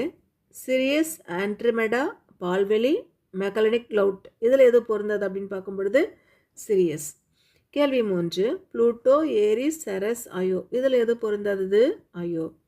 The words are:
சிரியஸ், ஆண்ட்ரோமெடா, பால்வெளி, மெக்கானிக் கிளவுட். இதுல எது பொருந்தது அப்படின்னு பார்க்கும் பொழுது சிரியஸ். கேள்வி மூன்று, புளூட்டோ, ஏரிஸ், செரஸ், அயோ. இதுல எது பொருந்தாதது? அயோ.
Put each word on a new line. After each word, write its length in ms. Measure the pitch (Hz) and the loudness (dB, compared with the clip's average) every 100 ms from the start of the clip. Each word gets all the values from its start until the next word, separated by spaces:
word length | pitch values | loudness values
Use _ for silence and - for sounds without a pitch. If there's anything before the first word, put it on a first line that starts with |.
| 294 - _ _ _ - | -2 -8 _ _ _ -16
சிரியஸ், 580 | - 262 262 294 320 - - 175 | -2 0 2 0 -2 -6 -10 -6
ஆண்ட்ரோமெடா, 680 | 196 208 233 226 220 233 302 - _ _ | -4 -2 -2 0 -2 -2 -2 -6 _ _
பால்வெளி, 540 | 180 185 202 214 247 370 - _ _ | -4 -2 0 2 2 0 -4 _ _
மெக்கானிக் 560 | 185 196 208 214 233 240 | -6 -4 0 0 0 -2
கிளவுட். 380 | 214 196 190 - _ | 0 0 -2 -14 _
இதுல 260 | 226 269 254 | 2 6 6
எது 140 | 240 | 6
பொருந்தது 420 | 226 208 208 208 196 | 2 -4 -2 -2 -4
அப்படின்னு 280 | 190 196 196 | -6 -8 -10
பார்க்கும் 240 | 190 196 | -8 -6
பொழுது 220 | 196 247 370 - _ _ _ - | 0 2 0 -6 _ _ _ -20
சிரியஸ். 520 | - 196 175 151 - - _ _ _ _ _ | -2 0 0 -2 -10 -18 _ _ _ _ _
கேள்வி 280 | 277 285 262 | 0 0 2
மூன்று, 440 | 220 180 170 170 214 370 - | 0 0 -2 -2 -2 -4 -8
புளூட்டோ, 500 | 240 233 233 254 277 311 220 | 0 0 2 2 2 2 2
ஏரிஸ், 400 | 208 214 277 320 | 2 2 0 -4
செரஸ், 460 | - 190 202 233 - | -6 -4 -4 -4 -8
அயோ. 280 | 185 185 185 - | -4 -2 -2 -4
இதுல 280 | 240 269 254 | -2 2 2
எது 160 | 226 233 | 2 0
பொருந்தாதது? 640 | 220 208 202 196 190 202 262 453 _ 180 | -2 -2 -2 -2 2 4 4 2 _ -10
அயோ. 320 | 175 165 160 - | -6 -4 -6 -10